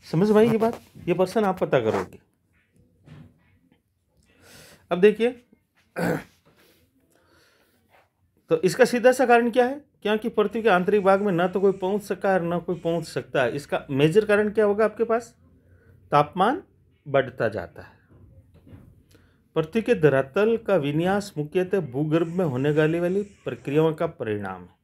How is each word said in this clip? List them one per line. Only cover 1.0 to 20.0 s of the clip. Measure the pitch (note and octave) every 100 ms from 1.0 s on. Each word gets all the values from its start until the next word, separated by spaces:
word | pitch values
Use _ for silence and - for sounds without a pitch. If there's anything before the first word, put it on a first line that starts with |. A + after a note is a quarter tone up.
| E3+
ये |
प्रश्न | E3+ F#3 A3+
आप | G3+ F#3
पता | E3+ D3
करोगे। | A2 G2+ F2+ - _ _ _ _ _ _ _ _ _ - - _ _ _ _ _ _ _ _ _ _ _ _ - - - _
अब | F3+
देखिए, | G3+ G#3 A#3 B3+ _ _ _ _ _ - E3+ D#3+ - _ _ _ _ _ _ _ _ _ _ _ _ _ _ _ _ _ _ _ _ _ _
तो | A#3+
इसका | F#3 D#3+
सीधा | A#3+ A#3+ A3+
सा | B3+ B3+
कारण | A#3+ A#3+
क्या | B3 B3
है? | C#4+ - _
क्योंकि | G#3 G#3+ A3+
पृथ्वी | - G#3+ A#3
के | A3
आंतरिक | F3+ F3+ G#3
भाग | F#3+ G3
में | G#3
ना | E3+ F#3
तो | F#3+
कोई | G3
पहुंच | F#3+ F#3 G3+
सका | G3+ F#3+ G3+
है, | F#3+
ना | E3+ F3
कोई | E3+ F3
पहुंच | E3 E3+
सकता | E3 - - D3+
है। | B2 C#3+
इसका | - F3+ -
मेजर | C3+ D3+ F#3
कारण | G#3 G#3 G#3+
क्या | G#3
होगा | G#3 G3+
आपके | G#3+ G#3+
पास? | A3+ A3+ - _ _ _ _ _ _ - _
तापमान | C#3+ D3 F3+ G3 D#4+ - _ _ _ -
बढ़ता | C#3 B2+ - A#2
जाता | G#2 E2+ -
है। | - _ _ _ - - _ - - - - - _ _ _ _ _
पृथ्वी | - D#3 A3+
के | A3
धरातल | A#3